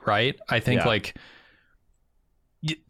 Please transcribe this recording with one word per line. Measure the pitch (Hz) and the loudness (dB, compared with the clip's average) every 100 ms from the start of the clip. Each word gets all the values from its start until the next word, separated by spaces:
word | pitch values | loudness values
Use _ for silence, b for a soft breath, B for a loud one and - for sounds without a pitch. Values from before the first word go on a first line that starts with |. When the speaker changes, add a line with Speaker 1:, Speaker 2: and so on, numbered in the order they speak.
Speaker 1:
right? | - 104 127 - - | 0 2 2 -2 -2
I | 117 | 0
think, | 123 120 | 2 2
Speaker 2:
Yeah. | 85 | 2
Speaker 1:
like, | 110 - - B B B B B B _ _ _ _ _ _ _ - | 0 -2 -14 B B B B B B _ _ _ _ _ _ _ -10
y-, | 156 156 - | -8 -8 -6